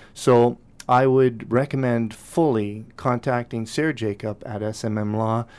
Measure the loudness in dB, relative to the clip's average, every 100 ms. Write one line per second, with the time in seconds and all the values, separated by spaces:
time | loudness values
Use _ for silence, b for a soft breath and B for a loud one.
0 | b -4 4 6 6 2 -14 -12 0 4
1 | 4 4 4 0 -2 -2 0 -2 0 0
2 | -2 -6 -6 0 2 2 -2 -6 -14 -6
3 | -2 -2 -2 -4 -4 -8 -6 -4 -4 -2
4 | -6 -6 -8 -8 -10 -8 -6 -6 -6 -4
5 | -2 -2 0 -2 -4